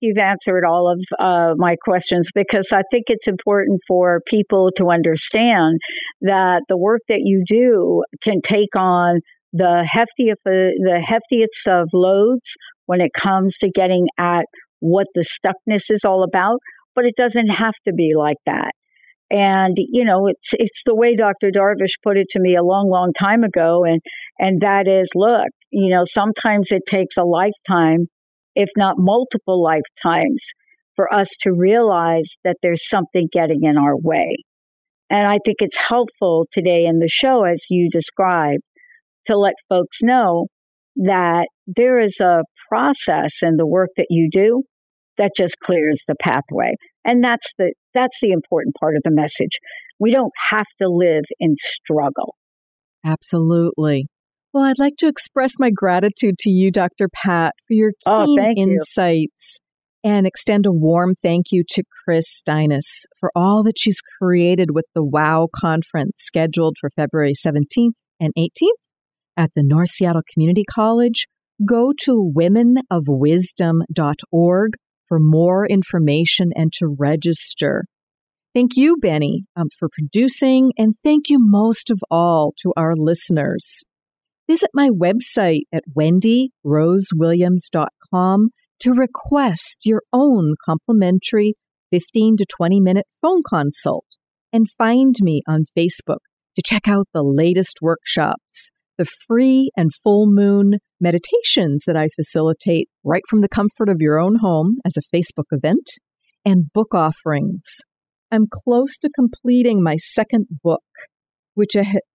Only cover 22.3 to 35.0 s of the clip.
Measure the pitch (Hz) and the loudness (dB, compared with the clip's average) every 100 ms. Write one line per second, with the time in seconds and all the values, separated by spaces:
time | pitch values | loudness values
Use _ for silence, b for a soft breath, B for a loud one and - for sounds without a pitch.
22.3 | 196 185 175 175 190 196 185 180 160 196 | 0 2 2 2 2 2 0 0 0 0
23.3 | 226 220 175 165 175 175 165 B B B | 2 0 0 2 2 2 0 B B B
24.3 | - 190 185 202 196 190 190 180 180 208 | -4 0 0 2 2 2 2 0 0 2
25.3 | 233 - - _ 202 190 180 175 - 208 | 2 0 -8 _ -2 2 2 0 0 -2
26.3 | 214 226 208 190 190 190 196 185 - 175 | -2 -2 0 0 -2 -2 -2 -2 0 0
27.3 | 170 196 208 - 180 160 165 170 _ _ | 2 0 -2 -2 2 2 2 -2 _ _
28.3 | _ _ - 202 208 196 185 185 226 262 | _ _ -4 -2 0 0 2 2 2 0
29.3 | 214 - 185 165 160 - - 175 165 - | -4 -2 0 2 0 -4 -6 -2 0 -2
30.3 | - - - _ _ _ - 196 208 196 | -4 -8 -18 _ _ _ -4 0 0 -2
31.3 | - 196 175 185 226 226 175 165 165 156 | -4 -2 0 2 4 2 2 0 -2 -4
32.3 | - 180 180 180 170 - 208 170 185 160 | -6 -6 -4 -2 -2 -2 -4 -2 -2 -2
33.3 | 175 160 151 156 147 143 139 165 160 - | 0 0 0 2 2 2 0 0 -2 -2
34.3 | - - _ _ _ _ _ | -6 -12 _ _ _ _ _